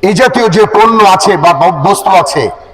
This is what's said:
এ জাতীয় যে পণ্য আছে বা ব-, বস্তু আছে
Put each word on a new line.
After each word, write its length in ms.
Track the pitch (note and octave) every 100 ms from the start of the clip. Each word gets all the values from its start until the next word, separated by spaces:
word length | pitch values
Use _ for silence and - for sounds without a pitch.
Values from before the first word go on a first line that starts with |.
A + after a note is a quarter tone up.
এ 100 | F#3+
জাতীয় 360 | G3 B3+ C4 A3+
যে 180 | F3 G#3+
পণ্য 380 | G#3+ A3+ A3+
আছে 320 | G3+ F#3+ G#3 F#3
বা 160 | E3
ব-, 380 | F3 E3+ D#3+ D#3
বস্তু 200 | G3 -
আছে 400 | F#3+ D#3+ D#3 A2 - -